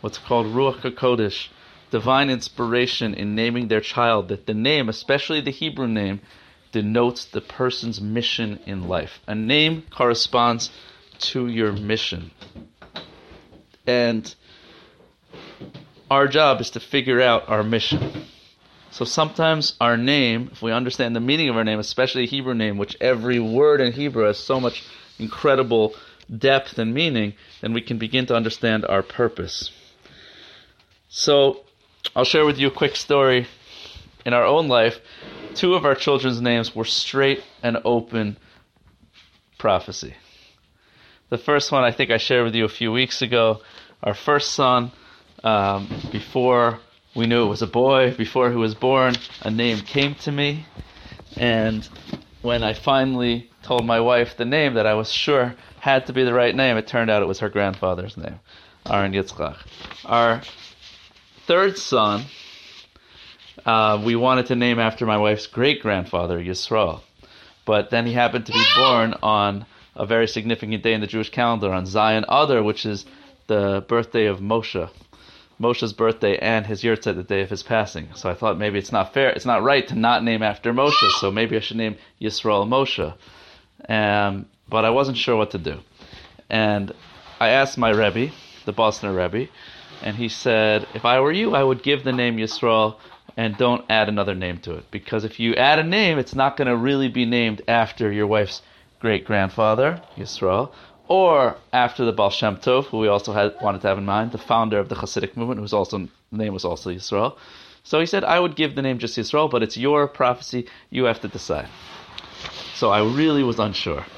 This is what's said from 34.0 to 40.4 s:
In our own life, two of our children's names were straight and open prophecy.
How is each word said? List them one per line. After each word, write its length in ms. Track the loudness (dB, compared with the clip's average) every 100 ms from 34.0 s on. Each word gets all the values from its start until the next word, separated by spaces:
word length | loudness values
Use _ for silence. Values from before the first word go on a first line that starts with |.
| -20 _
In 80 | 0
our 120 | 2
own 240 | 4 4 4
life, 320 | 4 4 0 -16 -20 -20 -18 -14
two 200 | -2 2
of 100 | 2
our 120 | 2 2
children's 440 | 2 0 0 -2
names 340 | 0 0 -2
were 100 | -6
straight 580 | -4 -4 -2 2 2 0 -6 _
and 160 | -2 -2
open 520 | 2 0 0 -4 -4 -6 _ _ _ _ _ _ _ _ _ _ _ _
prophecy. 560 | 0 0 -2 -12 -14 -16 _ _